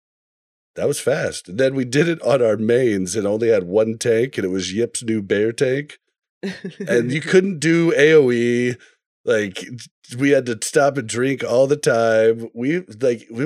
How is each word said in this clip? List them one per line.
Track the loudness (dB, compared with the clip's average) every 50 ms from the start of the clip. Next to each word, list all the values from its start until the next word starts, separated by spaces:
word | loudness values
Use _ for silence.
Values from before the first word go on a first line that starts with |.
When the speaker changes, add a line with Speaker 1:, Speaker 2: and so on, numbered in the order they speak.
| _ _ _ _ _ _ _ _ _ _ _ _ _ _ _
Speaker 1:
that | -4 -2
was | -2 -2 -2
fast." | -2 -2 -2 -2 -2 -6 -6 -10 -14 -10
And | -2 0
then | 0 0 0
we | -2 -4
did | -2 0 0 0
it | 0 -2 -2
on | 0 0 2 2
our | 2 2 2
mains | 0 0 2 2 2 2 2 0 0 -2 -4 -4
and | -4 -2
only | -2 -2 0 2 2
had | 2 2 0
one | 0 0 2 2 2 -2
tank, | -4 0 0 2 2 0 -2 -2
and | -4 -4
it | -2
was | -4 -4 -4 -4
Yip's | -4 -4 -4 -4 -6 -8 -6
new | -4 -4 -4
bear | -2 -2 0 0 0 -2
tank. | 0 -2 -2 0 0 -4 -6 -10 -18 _ _ _ _ _ _ _ _ _ -10 -10 -10 -10 -14 -16 -12 -12 -4
And | -2 0 0 0 0
you | -4 -6
Speaker 2:
<laughs> | -4 2
Speaker 1:
couldn't | 2 2 2 2 -4 -2
do | 0 0 2 2 2 2 2
A | 4 4 6 8
O | 6 6 6
E. | 2 2 2 0 0 0 0 -2 -4 -6 -14 _ _ _ _ _ _ _ _
Like, | 0 0 0 0 -4 -8 -12 -14 -14 -16 -18 -18 -20 _ _ _ -16 -6
we | -2 2 2
had | 2 2 2
to | -2 -6 -6 -6
stop | -2 2 2 2 2 0
and | -2 -6
drink | -6 -4 -2 -2 -2 -2 -4 -4
all | 0 2 2 4
the | 4 2
time. | 0 2 0 2 2 2 2 4 4 4 4 2 0 -6 -12 -10
We, | -6 -4 -4 -4 -4 -6 -10 -10 -4
like, | -2 -2 -2 -2 -8 _
it | -8 -6 -6